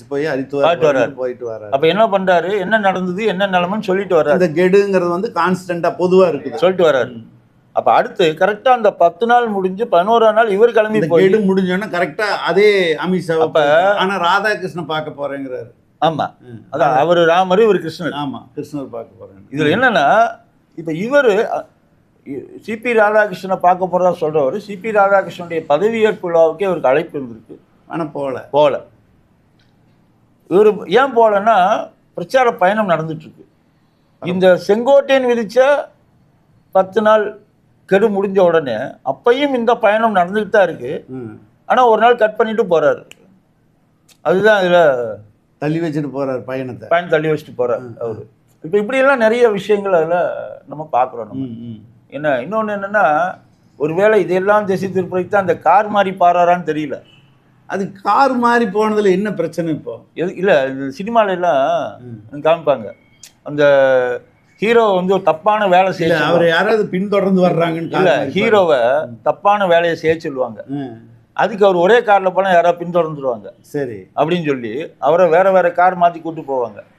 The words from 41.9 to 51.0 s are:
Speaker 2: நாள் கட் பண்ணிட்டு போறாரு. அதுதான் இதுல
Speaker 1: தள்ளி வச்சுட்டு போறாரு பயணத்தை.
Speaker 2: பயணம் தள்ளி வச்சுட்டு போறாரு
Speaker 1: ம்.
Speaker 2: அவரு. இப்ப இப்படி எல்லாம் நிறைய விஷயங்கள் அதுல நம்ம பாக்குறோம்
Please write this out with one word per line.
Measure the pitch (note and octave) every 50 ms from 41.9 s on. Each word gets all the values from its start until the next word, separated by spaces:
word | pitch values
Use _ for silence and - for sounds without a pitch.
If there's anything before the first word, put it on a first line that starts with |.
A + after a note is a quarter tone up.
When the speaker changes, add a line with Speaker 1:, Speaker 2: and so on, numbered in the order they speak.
| A3 G#3+
Speaker 2:
நாள் | A3+ A#3+ B3
கட் | - G#3+ G#3+ G#3+
பண்ணிட்டு | - A3+ A3 A3 G3+ A3+
போறாரு. | F3+ E3+ D#3 D3 C#3 B2+ - - _ - _ _ _ _ _ _ _ _ _ _ _ _ _ _ _ _ _ _ _ _ _
அதுதான் | _ D3 F3 F#3+ G3+ A3 G#3+ G3+ F#3
இதுல | F3+ F3 F3 E3 D3 C3 B2 A#2+ A2 G#2 G2+ G#2+ - _ _ _ _ _
Speaker 1:
தள்ளி | _ C#3+ D3+ D#3 E3
வச்சுட்டு | E3+ E3 D3 D#3+ D3 C3+ B2
போறாரு | C#3 C#3 C3+ C3 A#2+
பயணத்தை. | G#2+ B2+ C3 C3 C3 B2+ - - -
Speaker 2:
பயணம் | G#2 E3 F3 F3 E3+
தள்ளி | E3 D#3 D#3
வச்சுட்டு | D#3+ D#3 D3+ - - A#2
போறாரு | A#2+ B2 A#2+ A#2 G2+
Speaker 1:
ம். | B2+ A#2+ A2 -
Speaker 2:
அவரு. | A#2+ A#2 G#2+ - - - _ _ _ _ _ _ -
இப்ப | D#3 F3+
இப்படி | G#3 G#3 G#3+ C4
எல்லாம் | C4+ C4 C#4 C#4
நிறைய | B3 A3 A3 A3+ B3 A#3+ A3+
விஷயங்கள் | G3+ F#3+ - G#3 G#3+ G3 G3 G3 F#3
அதுல | E3 D#3 E3 F3 F3+ D#3+ C3 A#2 A#2 A2+ A2 - - _
நம்ம | - - D3+ D#3 D#3
பாக்குறோம் | - A#2+